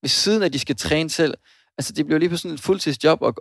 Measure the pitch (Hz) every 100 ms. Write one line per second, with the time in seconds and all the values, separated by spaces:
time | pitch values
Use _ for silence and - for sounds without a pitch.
0 | - - 196 220 185 139 - 135 - 151
1 | 160 - 156 - _ _ _ - 139 -
2 | 147 151 170 170 180 156 - 190 - 139
3 | 147 160 117 113